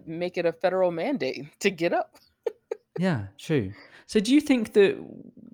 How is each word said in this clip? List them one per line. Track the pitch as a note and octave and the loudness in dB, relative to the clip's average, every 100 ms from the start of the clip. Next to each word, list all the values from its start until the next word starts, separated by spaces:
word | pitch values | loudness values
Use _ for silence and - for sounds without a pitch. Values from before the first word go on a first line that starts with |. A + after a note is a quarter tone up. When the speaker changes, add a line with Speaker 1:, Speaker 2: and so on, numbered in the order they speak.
| - | -8
Speaker 1:
make | E3 F3 F3 | -8 -6 -2
it | E3 | -2
a | |
federal | E3 F#3 F#3 F3+ | 0 -2 2 0
mandate | E3 G3+ C4+ C3 - C#3+ | 0 -4 -2 -4 -6 -14
<laughs> | _ | _
to | G3+ | -4
get | D#3+ G3+ | 0 -2
up. | E4 - _ _ _ - | -2 -4 _ _ _ -10
<laughs> | - _ - _ - | -10 _ -14 _ -4
Speaker 2:
Yeah, | F#3 C#3 G2 - | -2 -2 -4 -12
true. | - D3+ F#2+ - - - - | -2 -2 -2 -8 -20 -20 -2
So | A3 | 0
do | - | 4
you | D4 | 2
think | D4 B3+ G#3+ | 4 0 4
that | G#3+ G3 - - - - - - | 4 6 4 -8 -16 -20 -20 -20